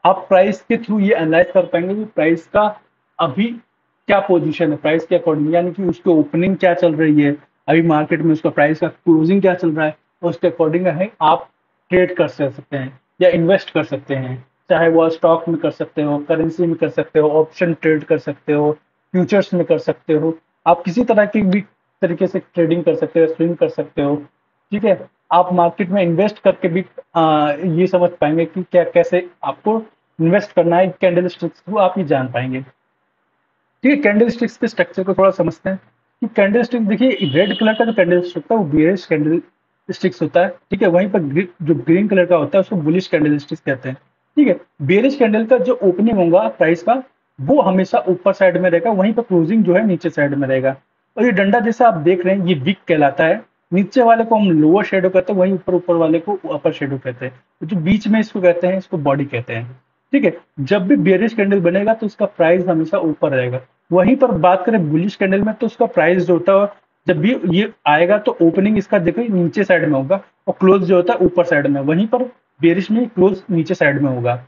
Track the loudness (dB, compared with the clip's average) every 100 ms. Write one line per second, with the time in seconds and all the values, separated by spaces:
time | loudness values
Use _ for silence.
0 | 2 0 2 2 2 -2 _ -6 -2 -2
1 | 0 0 2 2 2 0 0 -4 -4 -6
2 | -6 -2 0 -2 -2 -2 -2 -4 _ _
3 | _ -6 -4 -2 -6 -6 _ _ _ _
4 | 0 0 2 0 0 -2 -4 -2 -2 -2
5 | 0 -2 0 -2 0 0 -2 -4 -6 -4
6 | 0 2 2 -2 -2 0 0 2 0 2
7 | 2 2 2 -2 _ _ 0 2 2 0
8 | 0 -2 0 0 -2 0 0 0 -4 -4
9 | 2 2 4 2 2 0 -4 -2 -4 -6
10 | _ _ -6 -2 -4 0 0 0 -2 -2
11 | -6 _ 0 0 -4 _ _ _ _ 0
12 | 0 0 -4 -2 -6 -6 -10 -10 -10 _
13 | _ _ 2 2 2 0 0 -6 -6 -10
14 | -6 -8 -6 -12 _ _ _ 0 4 2
15 | 2 0 2 2 0 -4 -4 -6 -8 -4
16 | -4 -4 -2 -2 -2 -2 -2 -2 -2 -4
17 | -2 0 2 2 -2 -2 -4 -2 0 -2
18 | 0 -4 -4 -10 -4 0 0 -2 _ _
19 | _ -2 2 0 0 -4 0 -2 -2 -6
20 | -2 0 0 -6 _ _ 0 0 0 -4
21 | 2 2 2 0 0 -2 -4 _ _ _
22 | -4 -2 -2 -4 -6 -2 0 2 0 -2
23 | -2 2 0 2 -2 0 -2 -2 -8 -4
24 | -2 -4 -8 _ _ _ _ -2 0 -2
25 | -4 _ _ 0 2 2 0 0 -4 0
26 | 0 0 -2 0 -2 0 -4 -4 -6 -18
27 | _ 0 2 2 0 -2 -2 0 0 2
28 | 0 0 -2 0 -2 -6 0 0 2 0
29 | 0 -2 -4 _ -10 -6 -4 -4 -6 _
30 | _ -4 0 0 0 0 2 2 0 0
31 | 0 0 -2 -6 -10 _ -8 0 0 0
32 | -2 -2 -2 -6 -6 -8 -12 _ _ _
33 | _ _ _ _ _ _ _ _ 0 2
34 | 2 2 0 0 -6 -4 -6 -2 -4 -4
35 | -4 2 2 2 -4 -4 -8 -8 _ _
36 | _ _ -4 0 2 2 0 -2 -2 0
37 | 0 0 -2 0 0 0 -2 0 -2 0
38 | 2 0 -2 -10 -4 -2 0 0 0 0
39 | -4 -2 0 -2 -4 _ _ _ -14 -6
40 | -6 -4 -2 0 0 -4 _ -2 0 0
41 | 0 -2 -2 -4 -4 _ -4 -2 0 0
42 | 2 0 2 0 2 0 0 -4 -2 -2
43 | -2 -2 0 -2 -4 -10 -8 -6 -8 -12
44 | _ _ _ 0 2 0 -6 _ 0 2
45 | 2 2 0 0 2 2 2 2 0 2
46 | 0 2 4 2 2 0 0 0 0 -2
47 | -4 _ _ -10 0 2 2 0 0 -2
48 | -2 -2 -2 2 2 2 0 0 0 0
49 | 0 -2 0 0 2 0 2 2 0 -2
50 | -4 -2 -2 -2 -2 0 -2 -4 _ _
51 | _ -2 0 2 2 2 0 2 2 2
52 | 0 0 0 -2 0 -2 -2 -6 -2 2
53 | 2 2 0 0 -6 _ _ -2 0 2
54 | 4 4 2 0 2 4 4 2 2 -2
55 | 0 0 0 0 0 0 -2 -4 0 0
56 | 2 0 -2 -8 -6 -4 -4 -4 -8 -6
57 | -10 -10 -12 -14 _ _ -6 -4 0 -2
58 | 0 -2 -2 0 0 2 -2 -4 -6 -4
59 | -2 -2 -4 -8 -8 -12 -12 -18 _ _
60 | _ 0 0 -4 _ -10 -2 -2 2 2
61 | 2 2 0 -2 0 2 2 0 -2 -2
62 | -4 -4 -6 0 2 2 0 -2 -2 -2
63 | -2 -2 -2 -2 -2 -6 -12 _ _ 2
64 | 2 2 2 4 2 2 0 0 0 -2
65 | -2 -4 -2 0 -2 -4 -6 -2 0 2
66 | 2 2 2 0 2 2 2 -6 _ _
67 | -4 0 0 -2 0 0 -2 _ 0 2
68 | 2 2 0 2 2 2 0 0 0 -2
69 | 0 -4 -2 -2 -2 -2 0 0 0 -2
70 | -2 -4 -6 _ -8 0 2 2 2 2
71 | 2 0 0 0 0 0 0 -2 -2 -2
72 | 0 -2 -4 _ _ _ 0 0 -2 -2
73 | -2 0 0 0 -4 -4 -2 0 0 0
74 | -2 -2 -4 -4